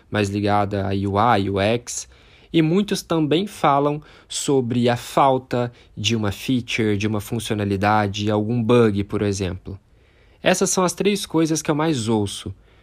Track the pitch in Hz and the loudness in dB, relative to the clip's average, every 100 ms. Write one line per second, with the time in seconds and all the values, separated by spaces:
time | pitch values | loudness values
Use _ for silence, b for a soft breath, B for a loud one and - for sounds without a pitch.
0 | B 107 101 104 104 104 101 101 95 98 | B -2 -2 0 0 0 0 -2 -2 -2
1 | 98 98 117 110 101 98 98 120 - - | -2 2 2 2 0 0 0 0 -4 -12
2 | - b b b b 165 156 180 208 196 | -12 b b b b 0 2 2 0 -4
3 | - 170 151 151 208 - 156 139 143 147 | -2 0 2 0 -2 0 2 4 2 -2
4 | - B B - - 135 120 123 120 120 | -8 B B -6 0 2 2 2 2 0
5 | - - 143 131 131 127 120 - b - | -2 2 4 4 0 -2 -2 -6 b -6
6 | 104 113 104 101 - 127 120 - 107 104 | -2 0 -2 -4 -2 -2 -2 -2 0 0
7 | 107 107 101 117 - 104 101 98 104 107 | 0 -4 -4 -6 -4 -2 -2 0 2 2
8 | 104 101 104 107 107 123 110 120 113 104 | 2 -2 -2 0 0 0 4 6 6 2
9 | 98 104 104 98 92 92 - 95 _ b | -2 -2 -2 -2 -4 -6 -12 -16 _ b
10 | b b b b - 180 196 - 185 - | b b b b -4 -2 -2 0 -2 -2
11 | 196 202 - 160 160 156 - 147 160 143 | -2 -2 -2 0 0 -2 -2 -2 0 -2
12 | 110 110 101 - 90 95 b b | 0 0 -2 -6 -12 -14 b b